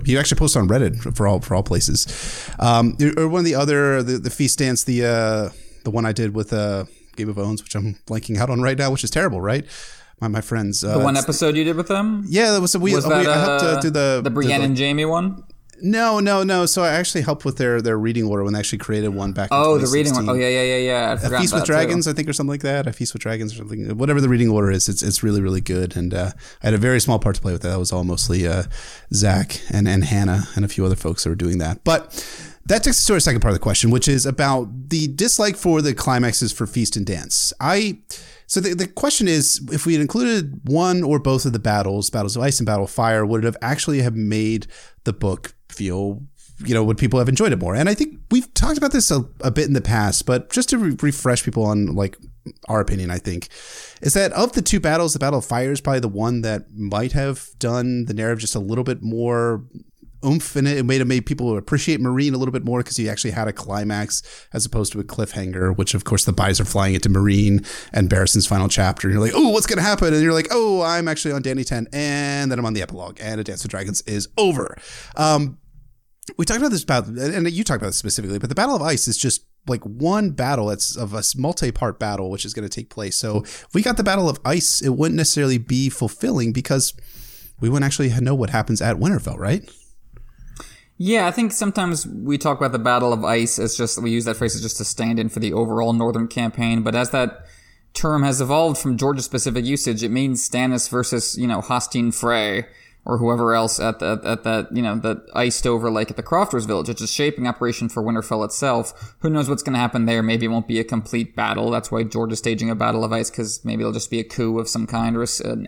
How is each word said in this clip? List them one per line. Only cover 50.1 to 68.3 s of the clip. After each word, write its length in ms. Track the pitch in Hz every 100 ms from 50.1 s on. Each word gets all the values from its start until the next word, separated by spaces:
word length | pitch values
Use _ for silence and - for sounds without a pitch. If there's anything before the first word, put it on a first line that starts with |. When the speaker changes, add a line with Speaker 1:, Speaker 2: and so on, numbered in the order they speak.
| - -
Speaker 1:
but 240 | 123 -
just 180 | - 247
to 80 | 247
re-, 180 | 190 135
refresh 420 | 147 139 131 120
people 200 | - 113 107
on, 300 | 104 98 87
like, 200 | 98 - - - - - -
our 100 | 110
opinion, 300 | 95 101 90
I 80 | 90
think, 320 | - 87 - - - - - -
is 120 | 147
that 180 | 196 190
of 200 | - 247
the 80 | -
two 180 | - 202
battles, 340 | 156 160 170
the 60 | 147
Battle 200 | 139 139
of 60 | -
Fire 260 | 120 131
is 100 | 139
probably 200 | 143 131
the 60 | 113
one 360 | 101 110 120
that 280 | 110 104 - 104
might 380 | 101 101 127
have 340 | 143 139 131 - -
done 480 | 120 120 123 123 120
the 80 |
narrative 260 | 104 110 117
just 160 | 107 110
a 40 |
little 240 | 98 113
bit 160 | 123 123
more 640 | 110 113 120 120 117 113 120 - - _ - - 139
oomph 300 | 156 - 143
in 100 | 139
it. 100 | 143
It 60 |
may 140 | 120 135
have 80 | 127
made 180 | 127 110
people 320 | - 120 107
appreciate 420 | - 147 - 156
Meereen 340 | 127 127 143
a 40 | 131
little 160 | 131
bit 100 | 127
more 180 | 120 123
'cause 140 | 120 -
he 140 | 110
actually 220 | 104 113
had 160 | 113 110
a 20 |
climax 720 | - - 101 104 104 104 - - - -
as 120 | 117 -
opposed 280 | 113 101
to 60 | 104
a 20 |
cliffhanger, 720 | 98 - 107 - 95 92 92 95
which, 180 | 95 -
of 100 | -
course, 180 | 101
the 80 | -
Bys 300 | 90 98 95
are 40 | -
flying 280 | 101 98
into 160 | 95 107
Meereen 560 | 95 101 101 104 101 - - -
and 180 | - 90
Barristan's 360 | 95 92